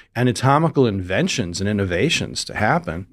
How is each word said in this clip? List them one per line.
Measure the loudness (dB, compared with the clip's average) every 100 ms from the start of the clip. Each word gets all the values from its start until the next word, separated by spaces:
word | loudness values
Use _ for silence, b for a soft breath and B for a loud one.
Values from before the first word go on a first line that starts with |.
| B -2
anatomical | 0 2 4 4 4 2 2
inventions | 2 -2 0 0 -2 -4 -2
and | -2
innovations | 0 0 0 0 0 -4 -8
to | -10 -2
happen. | 0 0 -2 -8 -10